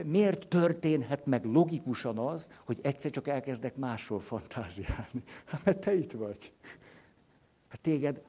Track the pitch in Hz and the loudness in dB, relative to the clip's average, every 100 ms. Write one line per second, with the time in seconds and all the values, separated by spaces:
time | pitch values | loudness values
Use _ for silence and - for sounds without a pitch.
0 | 160 180 208 175 - 175 170 165 160 151 | 0 4 4 2 2 4 4 4 4 2
1 | 117 139 - 123 113 135 165 160 131 120 | 2 -2 2 2 4 4 4 2 -2 -2
2 | 127 110 127 165 - - - 120 143 135 | -2 -2 -2 -4 -8 -14 -6 -2 -2 -2
3 | 151 135 143 139 131 120 127 135 131 110 | -4 -4 -2 -2 -2 -6 -6 -6 -4 -6
4 | - 104 - 110 - - 98 95 95 - | -4 -6 -4 -8 -6 -8 -8 -8 -6 -6
5 | 104 123 - - - 143 - 190 208 190 | -6 -10 -10 -16 -10 -2 0 0 2 0
6 | 143 110 104 104 - _ - - - - | 0 -6 -8 -8 -14 _ -20 -20 -20 -20
7 | - _ _ _ _ _ _ - 160 151 | -20 _ _ _ _ _ _ -4 0 2
8 | 147 135 | 2 -2